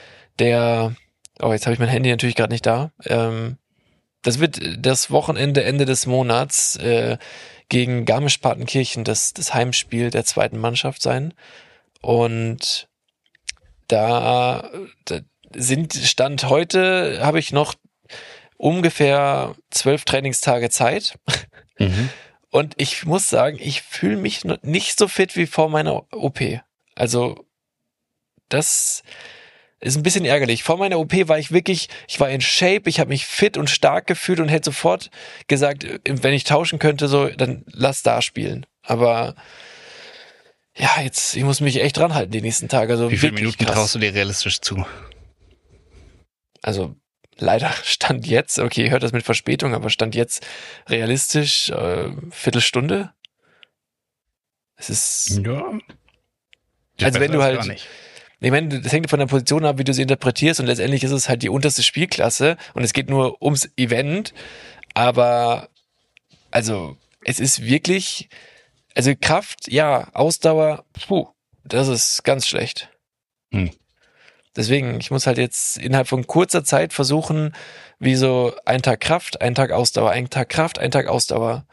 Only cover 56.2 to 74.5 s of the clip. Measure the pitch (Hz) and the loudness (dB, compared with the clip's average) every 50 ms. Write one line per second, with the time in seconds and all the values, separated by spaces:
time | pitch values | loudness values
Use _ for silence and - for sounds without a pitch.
56.2 | _ _ _ _ _ _ _ _ _ _ _ _ _ _ _ - - 135 127 - | _ _ _ _ _ _ _ _ _ _ _ _ _ _ _ 0 2 2 2 2
57.2 | 139 143 156 147 135 135 131 123 110 101 98 - - - - - - - - - | 2 2 4 4 4 4 2 0 -2 -6 -8 -10 -14 -18 -20 -20 -20 -20 -20 -20
58.2 | - - _ _ - 127 131 151 160 156 139 131 120 120 139 160 165 151 - 143 | -20 -20 _ _ 0 2 4 2 2 0 -4 -4 -2 0 0 0 0 2 2 2
59.2 | 139 127 139 135 123 - 147 160 156 147 139 135 135 135 135 131 135 131 139 - | 2 2 2 2 2 2 2 2 2 2 2 0 0 0 0 0 2 2 0 2
60.2 | - 131 117 - - 156 165 - 131 120 - 113 - 127 139 131 131 131 139 135 | 2 0 0 2 2 2 2 2 2 0 0 2 0 0 0 0 0 0 0 0
61.2 | - - 127 117 120 104 110 139 139 147 131 - 120 - - 147 175 185 - - | 0 0 0 0 0 0 0 2 2 2 2 2 0 0 2 0 -2 0 0 0
62.2 | - 117 - - 135 156 170 - - - - - 123 110 - 139 135 131 139 135 | 0 0 2 2 2 2 2 0 -6 -10 -4 -2 -2 0 0 -2 -2 0 2 2
63.2 | 131 123 - - - 147 147 135 - - _ - 127 113 117 117 139 143 160 202 | 2 2 0 0 0 0 0 0 -2 -4 _ -2 -2 0 0 -2 -2 -2 -4 -4
64.2 | 220 - - - - - - - - - - - - - - - 117 123 117 127 | -6 -8 -12 -18 -20 -20 -20 -20 -20 -20 -20 -20 -12 -6 -2 0 2 2 2 4
65.2 | 120 120 123 120 120 117 117 - - - _ _ _ _ _ _ _ _ _ _ | 2 4 2 2 2 0 -2 -2 -6 -10 _ _ _ _ _ _ _ _ _ _
66.2 | _ _ _ _ _ _ - 123 113 110 110 95 85 71 - - _ _ _ _ | _ _ _ _ _ _ -4 -2 -2 -2 -2 -4 -6 -8 -12 -18 _ _ _ _
67.2 | - - 131 - 117 135 - - 120 110 131 156 - 175 185 190 185 - - - | -8 -6 -4 -2 0 0 0 0 2 2 2 2 2 0 -2 -2 -2 -4 -8 -10
68.2 | - - - - - - - _ _ _ _ _ _ _ - - 123 135 135 - | -12 -16 -20 -20 -20 -20 -20 _ _ _ _ _ _ _ -2 2 2 2 2 2
69.2 | - - 156 185 208 - - - - - - 139 156 147 139 120 - - - - | 2 0 0 0 0 -4 -12 -16 -10 -2 0 2 2 2 2 0 -2 -2 -2 0
70.2 | 135 160 170 - - 165 160 156 156 156 151 151 - _ - - - - 196 175 | 2 2 2 2 4 4 4 4 4 2 2 -2 -8 _ -18 -12 -6 -2 -2 -2
71.2 | - - _ _ _ _ _ _ _ - - 123 135 135 127 113 - - - - | -2 -2 _ _ _ _ _ _ _ -2 0 0 2 2 2 2 0 0 0 0
72.2 | - - 139 131 120 - - - 120 120 - - - - _ _ _ _ _ _ | 0 0 0 2 0 -2 -2 -2 -4 -4 -6 -10 -12 -14 _ _ _ _ _ _
73.2 | _ _ _ _ _ _ - 101 92 82 - _ _ _ _ _ _ _ _ _ | _ _ _ _ _ _ -2 0 0 -2 -4 _ _ _ _ _ _ _ _ _
74.2 | _ _ _ _ _ _ | _ _ _ _ _ _